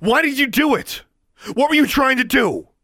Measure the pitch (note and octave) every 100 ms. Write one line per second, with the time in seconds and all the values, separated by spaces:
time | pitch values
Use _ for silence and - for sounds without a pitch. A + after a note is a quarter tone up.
0 | F#3+ B3+ D#4+ C4+ C#4+ G#3+ D4+ B3+ - -
1 | - _ _ _ - G#3+ D4 D4+ D4 -
2 | C4+ C4 A#3+ C4 G#3+ F#2+ - _